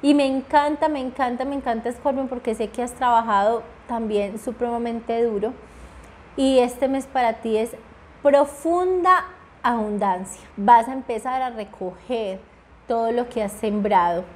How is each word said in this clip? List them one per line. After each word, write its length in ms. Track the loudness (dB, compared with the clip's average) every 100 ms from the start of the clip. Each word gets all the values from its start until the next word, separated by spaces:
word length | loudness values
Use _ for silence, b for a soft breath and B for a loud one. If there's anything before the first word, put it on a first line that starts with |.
Y 120 | 4
me 120 | 2 2
encanta, 640 | -2 0 2 2 0 -2
me 100 | -2
encanta, 460 | -6 -4 -4 -2 -4
me 100 | -6
encanta 340 | -4 -4 -4
Escorpio 380 | -4 -2 -2 -4
porque 280 | -6 -6 -4
sé 140 | -6
que 140 | -6
has 100 | -8
trabajado 680 | -2 2 2 2 2 2 0 -4 -20 -8
también 520 | -6 -2 -2 -2 -6
supremamente 840 | -10 -6 -4 -4 -4 -6 -4 -2
duro 300 | 0 0 -4 -8 B B B B B B -16 0
y 240 | 2 4
este 280 | 2 0 -2
mes 200 | -2 -4
para 260 | -2 0
ti 240 | -2 -2 -2
es 140 | -2 -8 -20 -20 -20 0
profunda 1040 | 6 6 6 0 0 0 2 2 4 4 2 -16 -20 -6
abundancia. 760 | -2 -2 -2 0 0 0 -4 -14 -18 -4
Vas 320 | 6 6 6
a 60 |
empezar 480 | -6 -6 -6 -4 -4
a 80 | -4
recoger 920 | -8 -12 -10 -10 -10 -8 -6 -4 -8 -14 -20 _ -20 -4
todo 240 | -2 0
lo 160 | -2 -4
que 140 | -4
has 100 | -6
sembrado. 720 | -4 -4 -2 2 4 4 0 -6